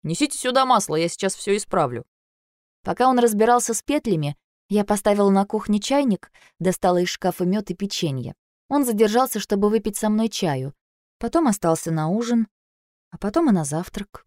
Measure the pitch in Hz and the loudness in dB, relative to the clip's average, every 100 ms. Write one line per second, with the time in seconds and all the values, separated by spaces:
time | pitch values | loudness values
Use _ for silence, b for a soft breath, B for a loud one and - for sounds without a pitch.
0 | - 165 294 - 254 254 262 233 - 156 | -6 -2 -4 -2 0 0 4 2 2 -2
1 | 170 - 190 - - 202 - 185 143 120 | -2 -2 -4 -4 -2 -4 -2 -2 -2 -4
2 | - _ _ _ _ _ _ _ - 175 | -14 _ _ _ _ _ _ _ -8 0
3 | 254 254 240 208 220 240 233 233 - 294 | 2 4 2 4 4 4 2 -6 -2 -2
4 | 240 170 147 147 _ _ _ 208 202 208 | 0 -2 -2 -8 _ _ _ -2 0 0
5 | - 208 202 196 202 214 - 208 - 277 | 2 4 4 4 2 -4 -2 -2 0 0
6 | 277 196 - b b b 165 180 185 180 | 2 -2 -4 b b b -2 0 2 2
7 | 180 - 185 - 180 208 208 180 202 - | 0 -2 -4 -2 -2 -2 -4 -8 -6 -4
8 | 165 135 117 - _ _ _ 285 254 208 | -4 -4 -8 -14 _ _ _ -2 0 2
9 | 220 226 262 220 - 202 208 220 214 202 | 4 4 2 -2 -2 0 2 2 -2 -4
10 | 220 214 226 - 180 135 131 - _ _ | -2 0 -2 -2 -2 -2 -6 -12 _ _
11 | _ _ 233 330 302 202 170 160 - 160 | _ _ -2 0 2 0 0 0 0 -2
12 | 156 202 233 240 220 _ _ _ _ _ | -2 -2 0 0 0 _ _ _ _ _
13 | _ - 202 330 330 190 147 156 180 - | _ -8 -2 0 2 2 0 -6 -6 -12
14 | 202 - | -14 -18